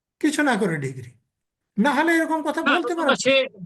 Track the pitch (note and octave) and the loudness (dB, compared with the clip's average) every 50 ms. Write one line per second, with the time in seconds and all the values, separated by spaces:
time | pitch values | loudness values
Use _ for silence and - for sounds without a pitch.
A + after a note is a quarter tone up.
0 | _ _ _ _ - D4+ D4 D#4 D4+ C#4+ A#3+ F#3+ A3 E3+ D#3+ D3 C3+ C3 B2+ B2+ | _ _ _ _ -2 -2 0 2 0 0 2 0 0 -2 -2 -4 -6 -8 -8 -10
1 | A2 - - _ _ _ _ _ _ _ _ _ _ _ - G3 A3 D4 B3 C#4 | -16 -18 -20 _ _ _ _ _ _ _ _ _ _ _ -2 0 2 2 2 2
2 | D#4+ E4+ E4+ E4 D#4+ D#4+ D#4+ D#4+ D4 D#4 D4 E4 - C#4+ D4 F4+ - - F4 E4 | 2 2 2 2 2 0 -2 -2 -2 -2 -4 -2 0 0 0 0 0 -2 -4 -2
3 | D#4+ C#4 B3+ - - B3+ C4+ C4+ B3+ - - F#3+ F3 | 0 0 0 0 2 2 2 2 0 -2 -8 -16 -20